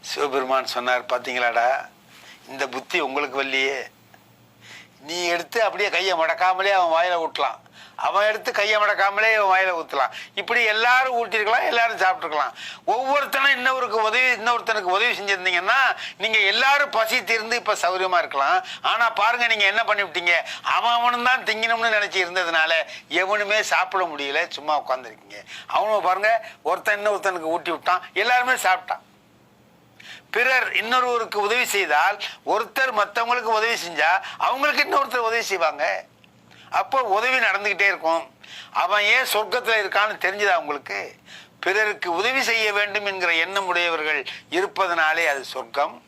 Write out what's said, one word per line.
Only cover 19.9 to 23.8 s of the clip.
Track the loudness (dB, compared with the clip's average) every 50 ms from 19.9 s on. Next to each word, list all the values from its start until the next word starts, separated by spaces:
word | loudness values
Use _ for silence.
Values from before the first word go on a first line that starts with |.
| 0 -2 -2 -4 -4 -4 0 2 2 2 0 -4 -10 -8 -2 0 0 2
அவன் | 2 2 2 2
அவனும் | 2 2 0 2 2 2
தான் | 2 2 0 -2
திங்கணும்னு | -2 -2 0 0 0 0 2 2 2 2
நினைச்சு | 0 0 -2 -2 -2
இருந்ததுனால | 0 -2 -2 -2 0 2 2 2 4 2 0 0 -2 -8 -18 -14 _ -2 0 0
எவனுமே | 2 0 -2 0 0 0 0 0 2 0
சாப்பிட | 0